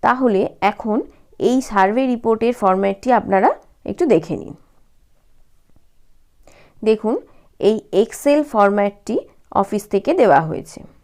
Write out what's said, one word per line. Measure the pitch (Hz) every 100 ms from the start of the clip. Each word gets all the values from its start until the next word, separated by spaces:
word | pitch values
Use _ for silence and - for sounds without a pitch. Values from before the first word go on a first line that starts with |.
তাহলে | - 254 262 196 - - 196
এখন | 208 220 214 - - _ - -
এই | 254 254
সার্ভে | 208 190 220 262
রিপোর্টের | 240 226 220 226 247
ফরম্যাটটি | 196 185 196 196 - 240
আপনারা | 196 190 220 587 _ _ -
একটু | 202 339
দেখে | 175 160 160
নিন। | - - _ _ _ _ _ _ _ _ _ _ _ - _ _ - - _ _ - - _ _ 220
দেখুন, | 220 214 254 - - _ _
এই | 190 220 - 185
Excel | 226 - 285 294 294
ফরম্যাটটি | 226 202 202 202 202 - - - _ _ -
অফিস | 196 214 -
থেকে | 196 233 359
দেওয়া | 233 143 160
হয়েছে। | - - - - _